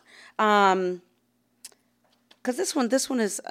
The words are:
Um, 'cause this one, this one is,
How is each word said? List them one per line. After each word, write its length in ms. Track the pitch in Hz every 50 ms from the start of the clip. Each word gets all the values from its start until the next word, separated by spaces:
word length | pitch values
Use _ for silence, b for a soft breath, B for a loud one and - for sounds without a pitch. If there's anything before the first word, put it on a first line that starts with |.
| B B B B B B B
Um, 640 | - 214 214 214 208 202 190 185 190 185 180 180 175 - _ _ _ _ _ _ _ _ _ _ _ - - _ _ _ _ _ _ _ _ _ _ _ _ _ _ -
'cause 120 | 247 240
this 180 | 277 381 - -
one, 140 | 302 247 220
this 200 | 247 269 - -
one 100 | 269 240
is, 220 | 220 196 - - - -